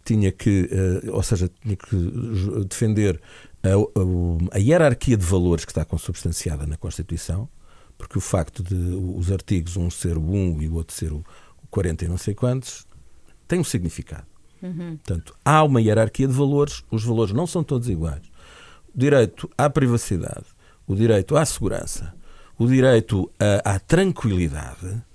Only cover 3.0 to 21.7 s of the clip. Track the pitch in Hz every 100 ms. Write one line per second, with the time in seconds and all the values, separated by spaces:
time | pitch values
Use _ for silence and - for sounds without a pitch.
3 | 104 82 - - - - 95 98 107 -
4 | 92 90 87 82 87 104 101 170 156 120
5 | - 113 87 92 87 82 - - 80 80
6 | - 87 82 82 - 73 73 76 - -
7 | - 85 - 85 123 - - - - -
8 | - - - 95 82 - 87 92 87 92
9 | 92 87 87 95 - 95 82 87 87 -
10 | 90 80 80 101 92 80 76 82 80 -
11 | 82 76 - - - - - - 90 80
12 | 85 90 - 98 123 131 127 - - -
13 | - - - - - 175 160 110 87 -
14 | - 65 - - - - 185 170 175 160
15 | - 87 - - - 156 156 131 110 107
16 | 110 - 135 131 143 143 143 - - 117
17 | 110 113 110 104 170 180 156 135 120 90
18 | 82 69 - - - - - - - -
19 | 135 143 110 - - - 143 139 135 117
20 | - 92 - - - _ _ _ - 98
21 | 113 107 92 143 156 - 98